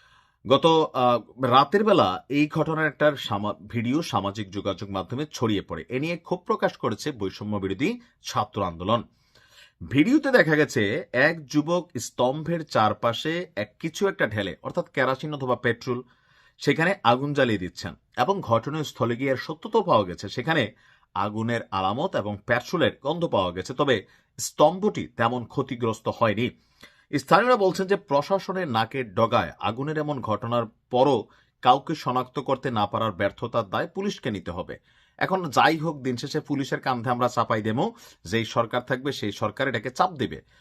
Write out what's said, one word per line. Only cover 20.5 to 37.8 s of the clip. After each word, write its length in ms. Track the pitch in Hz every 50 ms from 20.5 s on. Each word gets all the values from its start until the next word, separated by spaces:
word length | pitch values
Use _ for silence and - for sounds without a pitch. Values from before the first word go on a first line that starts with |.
| 165 151 110 104 - _ _ _ _ _ _ _ -
আগুনের 460 | 92 101 104 104 110 113 117 120 113 - -
আলামত 460 | 101 95 92 95 107 135 170 190 -
এবং 220 | 120 98 104 104 98 -
পেট্রোলের 460 | - 117 120 - - 185 165 131 101 - -
গন্ধ 240 | - 143 165 175 170
পাওয়া 260 | 127 117 101 92 90
গেছে, 220 | 85 92 90 - 123
তবে 320 | - 147 139 120 95 - - _ _ _ _ _ -
স্তম্ভটি 680 | - - - - 151 160 180 190 208 202 170 135 82
তেমন 380 | - - 120 117 117 127 123 110
ক্ষতিগ্রস্ত 640 | - - 139 135 - 127 117 120 113 110 - - 113
হয়নি। 420 | - - 117 110 98 107 123 107 - _ _ _ _ _ - - _ _ _ _ 147 143
স্থানীয়রা 380 | - - 165 190 233 254 254
বলছেন 300 | 214 196 185 - 190 190
যে 100 | 185 202
প্রশাসনের 720 | 190 - - 190 190 190 - 196 185 - - 180 185 135 117
নাকের 460 | 117 113 113 - - 135 123 104 90
ডগায় 380 | 117 113 107 120 107 87 73 - -
আগুনের 400 | 90 104 113 127 139 156 151 156
এমন 220 | 151 147 143 123
ঘটনার 440 | 107 113 104 - - 117 120 120 113 113 - _ _ _
পরও 280 | - 123 135 147 131 107 - - _ _ _ _ _ _
কাউকে 320 | - 120 131 143 - - 156
শনাক্ত 440 | - - 131 123 127 123 - - 151
করতে 320 | 127 - 135 123 - 131
না 160 | 117 107 104
পারার 260 | - - 110 113 110
ব্যর্থতার 580 | 87 85 101 98 - - 131 117 - 117 107 95
দায় 160 | 110 117 165
পুলিশকে 440 | 175 - 190 196 202 196 - - 139
নিতে 200 | 104 92 - 87
হবে। 280 | 85 90 82 - 62 - _ _ _ _ _ _ _ -
এখন 320 | - - 190 190 175 143
যাই 260 | - 131 117 151 165 156
হোক, 180 | 151 165 151 135
দিন 140 | 123 131 123
শেষে 240 | 120 - 135 - 151
পুলিশের 400 | - - 143 135 139 - 160 135
কাঁধে 300 | - 135 127 120 113 127
আমরা 180 | 123 120 123 120
চাপাই 340 | - 120 113 - 117 110
দেবো, 320 | 104 110 107 135